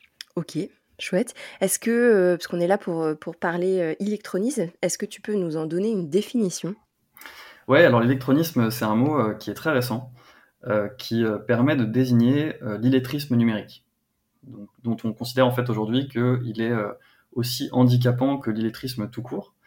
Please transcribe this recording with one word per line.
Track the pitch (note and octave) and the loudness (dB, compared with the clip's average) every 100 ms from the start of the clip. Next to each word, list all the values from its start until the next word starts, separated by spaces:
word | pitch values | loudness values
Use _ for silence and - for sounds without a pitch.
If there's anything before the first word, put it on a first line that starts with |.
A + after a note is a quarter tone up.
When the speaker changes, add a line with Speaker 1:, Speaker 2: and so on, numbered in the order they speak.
| _ _ - - | _ _ -12 -10
Speaker 1:
Ok, | E3 D3+ F#3+ - _ - | -8 -8 -8 -12 _ -14
chouette. | - F#3 - - - - | -4 -2 -2 -6 -20 -4
Est-ce | G3 - | -2 -2
que, | A3+ | 0
euh, | A#3 A#3+ G#3 F3+ E3+ | 2 6 6 6 2
parce | - | -2
qu'on | F3 | -2
est | F3 | 0
là | G#3 | 0
pour, | - E3 | 0 -2
euh, | D#3+ | -2
pour | D3+ - - | -4 -8 -6
parler, | F3+ F3 F3+ F#3+ | -4 -2 0 0
euh, | E3 - | -2 -2
électronisme, | G3+ G#3 - F#3 A3+ B3+ F3+ - | -4 -6 -4 -4 -2 -2 -6 -4
est-ce | F3+ - | -4 -4
que | G3+ | -8
tu | - | -10
peux | - | -6
nous | G#3 E3+ D#3 | -4 -2 -4
en | |
donner | D#3 E3+ G#3+ | -4 -2 -2
une | G#3 E3 | -2 0
définition ? | F3 G#3 A#3+ G3 - E3 G#3 _ _ _ _ - - - - - | -2 0 -2 -2 -2 -8 -10 _ _ _ _ -20 -20 -20 -18 2
Speaker 2:
Ouais, | C#3 E3 | 6 8
alors | A#2+ | 6
l'électronisme, | A#2 B2+ - C#3+ E3 B2+ A2+ | 4 2 2 2 2 0 0
c'est | A2+ | 0
un | G#2+ A2 | 0 2
mot, | C#3 D3+ | 2 2
euh, | G#2+ | 0
qui | G#2+ - | -2 -8
est | |
très | G2+ D#3+ | -4 0
récent, | C3+ B2 A#2+ - - - _ _ _ B2 | 0 0 -4 -8 -18 -20 _ _ _ -2
euh, | G#2+ G2+ - | -2 -2 -8
qui, | - A2+ | -4 0
euh, | A2 G#2 | 0 0
permet | - A#2 C3+ | 0 2 4
de | C#3+ G#2+ | 2 2
désigner, | A#2+ B2+ A#2+ A#2+ C#3+ D3+ - | 2 4 4 4 2 0 -6
euh, | G#2+ G#2 | -8 -2
l'illettrisme | B2 C3 B2+ D3 C#3+ | 2 2 0 -6 -2
numérique, | A#2+ A#2 G#2+ - - _ _ _ _ _ _ | 2 2 0 -8 -18 _ _ _ _ _ _
donc, | - G2+ G2+ _ | -20 -20 -20 _
dont | A#2+ A2 | -6 -4
on | A2+ | -4
considère | G#2+ - - B2+ | -6 -4 2 2
en | |
fait | B2 A#2+ | 2 -2
aujourd'hui | G#2+ G#2+ B2 C#3+ | -2 0 -2 -2
qu'il | A#2 B2 B2 A#2+ G#2+ | -2 0 0 -2 -4
est, | A2+ | -2
euh, | A#2 G#2 - _ _ _ | -2 -4 -8 _ _ _
aussi | B2+ A#2+ - C#3 | -6 -4 -4 -4
handicapant | B2+ B2 B2 B2 B2 C3+ C#3 | 4 6 6 4 2 0 0
que | A#2+ | -2
l'illettrisme | A2 A2+ - C3 A2 G#2 | -2 -4 -4 -8 -6 -8
tout | - | -8
court. | B2 F3+ - _ | -10 -10 -10 _